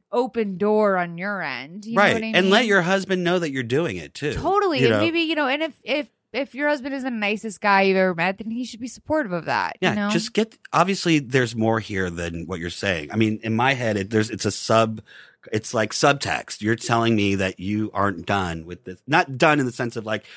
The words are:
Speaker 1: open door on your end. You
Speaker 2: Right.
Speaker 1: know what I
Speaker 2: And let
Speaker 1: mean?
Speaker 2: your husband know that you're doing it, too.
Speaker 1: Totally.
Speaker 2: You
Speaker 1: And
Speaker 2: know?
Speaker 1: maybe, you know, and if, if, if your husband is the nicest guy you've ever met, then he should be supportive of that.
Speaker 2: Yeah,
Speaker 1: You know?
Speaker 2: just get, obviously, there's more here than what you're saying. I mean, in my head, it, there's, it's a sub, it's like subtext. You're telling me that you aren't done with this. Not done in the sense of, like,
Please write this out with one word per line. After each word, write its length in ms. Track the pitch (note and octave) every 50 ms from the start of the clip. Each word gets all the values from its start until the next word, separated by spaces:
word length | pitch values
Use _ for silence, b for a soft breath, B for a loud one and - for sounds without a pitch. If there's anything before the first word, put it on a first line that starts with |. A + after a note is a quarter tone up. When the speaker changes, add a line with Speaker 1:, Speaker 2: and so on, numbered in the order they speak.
| _ _
Speaker 1:
open 460 | - A#3+ C4 A#3 - A#3+ A3 G3+ F#3 E3+
door 400 | G3+ G#3+ G#3+ G#3+ G#3+ G3+ F#3+ F3+
on 180 | F3 F3 E3+
your 240 | E3+ F#3 G#3 G3+ F#3
end. 460 | E3 C#3 B2+ A#2+ C3 D#3 F3 G#3+ G3+
You 100 | A3+ A3+
Speaker 2:
Right. 120 | F#3+ G#3 -
Speaker 1:
know 60 | -
what 80 | A3+ A3
I 140 | A3 - F3+
Speaker 2:
And 120 | F#3+ F#3+
let 100 | G3 A#3
Speaker 1:
mean? 80 | B3+ G#3+
Speaker 2:
your 140 | G3+ F#3+
husband 420 | D#3+ F3+ G3 G3 F3 F3+ F#3+ F#3 F3
know 140 | E3+ F3+ F3+
that 120 | E3+ D3
you're 100 | C3+ C3+
doing 340 | A#2+ A2 B2 D3+ E3+ C#3 F#2+
it, 160 | F2 D2+ -
too. 220 | - - C#3+ D3 G#2+
Speaker 1:
Totally. 460 | E2 - E4+ G4 G4+ G4+ F#4 D4 B3+
Speaker 2:
You 80 | A#3 A#3
Speaker 1:
And 60 | -
Speaker 2:
know? 40 | -
Speaker 1:
maybe, 200 | E4 E4+ D#4+ E4+
you 140 | E4 D#4 E4
know, 140 | D4+ D4 B3+
and 140 | C4+ D4+
if, 100 | D#4+ D#4 - _
if, 260 | - G#3 C4+ D4+ B3 - _ _ _ _ -
if 200 | B3 C#4+ - -
your 140 | B3+ D4 D4
husband 260 | D4 C4+ A#3+ C#4 C4+
is 100 | C4+ B3
the 60 | C4
nicest 520 | A#3+ A3 G#3 G3+ A3 G3+ - A3 G#3 -
guy 200 | - G#3 G3 G3
you've 140 | G3 G3 F#3
ever 180 | F#3+ F#3+ F#3 F3
met, 220 | E3 E3+ F#3+ G3
then 140 | - G#3 A3
he 160 | A3+ B3 B3+
should 140 | A3+ - G#3
be 60 | B3+ A#3
supportive 440 | - - - - D4+ D#4 C4+ F#3+
of 140 | F3+ E3 D3+
that. 320 | D3+ B2 G#2 F2+ D#2 - -
Speaker 2:
Yeah, 100 | F#3 E3+
Speaker 1:
You 60 | A#2
know? 140 | G#3 G3+ G#3
Speaker 2:
just 240 | G#3+ - A3 - -
get, 240 | G#3 A3 A3 - - - - -
obviously, 460 | D3 F3 F#3+ G3 - - F3 D#3+ D3
there's 360 | C#3 A2+ C3 C3+ B2 A2 A#2+
more 240 | A2+ A2 A2+ A2+ A2
here 300 | G2+ - G2+ F#2+ F#2 F2+
than 340 | E2+ E2+ E2+ E2+ E2 E2 E2
what 140 | D#2+ F#2 E2
you're 80 | F2 F2
saying. 420 | - - - G2 F2+ D#2+ D2 D2
I 40 | -
mean, 240 | A2 A2+ G#2+ A2 G#2+
in 140 | - A2 A2+
my 160 | A2+ B2 C3+
head, 240 | C#3 B2 B2 A2 G#2
it, 140 | G2+ G2 G#2
there's, 180 | A2+ A2 G#2+ A#2
it's 160 | A2 F#2+ -
a 60 | G#2
sub, 500 | - - - - A2+ A2+ A2+ A2 A2 A2 - B B B B B B B B -
it's 220 | A2 G#2+ - -
like 200 | - A2+ A2 A2
subtext. 680 | - - D#3+ C#3+ C#3 C3+ - F#2 D2 B1+ - - - -
You're 160 | G#2 G#2+ A#2
telling 400 | - - - A#2 A#2 A2+ A#2 A2+
me 200 | G#2 G2+ G2 G2
that 220 | G2 F#2+ F#2+ - -
you 320 | F2+ G2+ G#2 G#2+ G#2+ G2 -
aren't 320 | G2 G2 G2+ F#2 E2+ E2+
done 400 | - G2+ G2 F#2 F2 E2 E2 D#2+
with 180 | F2 F2 - -
this. 160 | F#2 F#2 - _
Not 320 | C3 D3 F3 F3+ C3+ C3+ A#2+
done 200 | E3+ D#3 D3+ D3
in 60 | C3
the 80 | B2
sense 240 | - - B2 A#2 -
of, 80 | A#2+ G#2
like, 200 | G#2+ A2 G#2 - B B